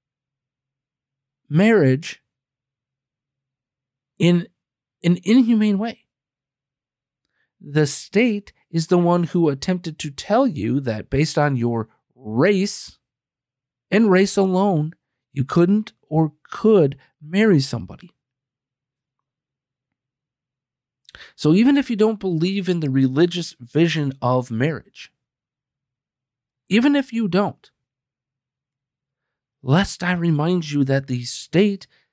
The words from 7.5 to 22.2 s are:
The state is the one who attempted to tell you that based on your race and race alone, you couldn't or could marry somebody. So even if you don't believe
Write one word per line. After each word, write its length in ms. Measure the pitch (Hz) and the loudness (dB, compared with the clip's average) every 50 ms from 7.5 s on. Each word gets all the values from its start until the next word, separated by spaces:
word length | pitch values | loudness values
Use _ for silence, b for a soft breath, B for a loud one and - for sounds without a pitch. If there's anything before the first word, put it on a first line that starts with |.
| _ _ | _ _
The 260 | 175 147 143 156 151 | -12 -4 0 0 0
state 680 | 139 - - - - - 202 247 240 208 208 - - _ _ _ _ | 0 -2 -4 -6 -2 0 0 0 0 0 -4 -8 -14 _ _ _ _
is 160 | 165 165 160 | -4 -4 0
the 100 | - 180 | 2 2
one 280 | 180 170 175 175 175 170 | 2 4 2 2 2 0
who 240 | - - 175 165 151 | 0 0 0 2 0
attempted 500 | 139 135 - - 185 180 180 165 156 - | 0 -2 -4 -4 -4 -4 -6 -10 -12 -10
to 100 | - 151 | -12 -12
tell 380 | 139 - - - 208 247 277 | -12 -10 -4 -2 0 2 2
you 320 | 247 151 117 101 117 123 143 | 0 -2 -4 -4 -4 -4 -4
that 300 | 139 117 107 107 - - | -4 -4 -6 -8 -8 -4
based 280 | 135 135 156 - - | -2 -2 -2 0 0
on 180 | 156 147 147 139 | 0 0 0 0
your 340 | 120 117 120 117 113 110 - _ _ _ _ _ | -2 -2 -2 -2 -4 -6 -8 _ _ _ _ _
race 840 | _ - 107 110 120 156 202 202 185 196 202 - - - - - _ _ _ _ _ _ _ _ _ _ _ _ _ _ _ _ _ _ - | _ -12 -6 0 2 2 2 2 0 0 -4 -6 -8 -12 -16 -20 _ _ _ _ _ _ _ _ _ _ _ _ _ _ _ _ _ _ -2
and 180 | 180 214 226 202 | 0 2 4 4
race 280 | 180 185 202 196 - | 4 4 2 2 0
alone, 580 | 202 190 190 180 185 196 208 180 151 151 160 - _ _ _ _ _ _ _ - | 0 0 0 2 0 0 2 0 0 -2 -4 -8 _ _ _ _ _ _ _ -6
you 100 | 135 131 | -6 -4
couldn't 480 | - - 170 175 180 202 214 214 - _ _ _ | 0 2 2 2 4 2 0 -2 -4 _ _ _
or 240 | - 151 160 160 151 - _ _ - | -4 -2 -2 -2 -2 -4 _ _ -18
could 460 | - - - 220 220 190 151 139 139 b b b b b | -8 0 2 4 4 4 4 2 0 b b b b b
marry 380 | 147 151 175 196 220 220 185 139 | -14 -6 -2 0 2 4 4 2
somebody. 520 | 135 - - 113 90 - - - - - _ _ _ _ _ _ _ _ _ _ _ _ _ _ _ _ _ _ _ _ _ _ _ _ _ _ _ _ _ _ _ _ _ _ _ _ _ _ _ _ _ _ _ _ _ _ _ _ _ _ _ _ _ _ _ _ _ _ _ _ - B B B B | 2 -2 -6 -10 -10 -12 -18 -20 -20 -20 _ _ _ _ _ _ _ _ _ _ _ _ _ _ _ _ _ _ _ _ _ _ _ _ _ _ _ _ _ _ _ _ _ _ _ _ _ _ _ _ _ _ _ _ _ _ _ _ _ _ _ _ _ _ _ _ _ _ _ _ -20 B B B B
So 180 | B - 151 165 | B 0 2 4
even 240 | 196 240 277 285 | 4 4 4 2
if 120 | 285 277 - | 2 0 -2
you 60 | 233 | -2
don't 240 | 190 214 220 220 | 0 0 0 -2
believe 500 | 208 | -4